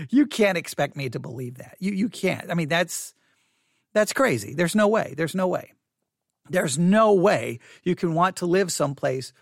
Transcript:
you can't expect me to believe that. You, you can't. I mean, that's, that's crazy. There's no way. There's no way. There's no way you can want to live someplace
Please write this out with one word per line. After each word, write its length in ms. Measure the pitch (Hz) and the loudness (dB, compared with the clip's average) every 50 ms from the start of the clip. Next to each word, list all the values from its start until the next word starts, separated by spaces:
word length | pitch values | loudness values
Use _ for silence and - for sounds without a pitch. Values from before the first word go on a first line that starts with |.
| 160 131 | -8 0
you 160 | - 269 294 | 2 4 4
can't 320 | - - - 214 196 190 170 | 2 2 2 2 2 2 0
expect 380 | 151 - - - 147 143 - | -4 -6 -4 -2 -2 -2 -2
me 120 | - 139 131 | -6 -8 -6
to 80 | 113 131 | -6 -8
believe 400 | 123 135 123 120 127 123 127 127 | -10 -10 -10 -10 -10 -10 -12 -14
that. 160 | - - - _ | -18 -20 -16 _
You, 140 | 185 196 | -6 -4
you 180 | 208 190 208 226 | -2 -2 -2 -4
can't. 400 | - - - 185 170 110 - - | -4 -2 -2 -2 -2 -2 -6 -4
I 60 | 175 | -4
mean, 120 | 170 165 143 | -2 -2 0
that's, 460 | 165 170 180 170 - - - - - _ _ _ _ _ _ _ _ _ _ _ _ _ _ _ _ | 0 0 0 0 -4 -10 -12 -12 -18 _ _ _ _ _ _ _ _ _ _ _ _ _ _ _ _
that's 180 | 208 214 202 | 2 2 2
crazy. 440 | - - 269 240 151 113 101 - - | 2 0 2 2 2 0 -4 -6 -4
There's 180 | 147 175 170 - | -2 -2 0 2
no 140 | 214 214 208 | 2 4 4
way. 260 | 220 220 - - 135 | 4 2 0 -2 -4
There's 200 | 135 165 151 - | -6 -6 -4 -2
no 120 | 185 185 185 | -2 -2 -2
way. 260 | 170 143 - - _ _ _ _ _ _ _ _ _ _ _ _ _ _ _ _ | -2 -4 -6 -10 _ _ _ _ _ _ _ _ _ _ _ _ _ _ _ _
There's 300 | 147 180 175 165 123 143 | -2 0 0 0 0 2
no 340 | 170 180 196 214 226 214 208 | 2 4 4 6 6 6 6
way 460 | 190 175 208 190 131 113 117 117 117 - - - - _ | 6 6 4 4 2 0 -4 -8 -8 -12 -20 -20 -8 _
you 100 | 180 180 | -4 -2
can 220 | - - 175 160 | -2 -2 -2 0
want 220 | 160 175 190 190 - | 2 2 0 0 -2
to 100 | 180 175 | -2 0
live 240 | 170 190 202 175 | 2 2 2 0
someplace 640 | - - 156 143 139 - - 139 131 131 127 - _ _ | 0 -2 -2 -2 -2 -2 -2 -2 -2 -2 -6 -10 _ _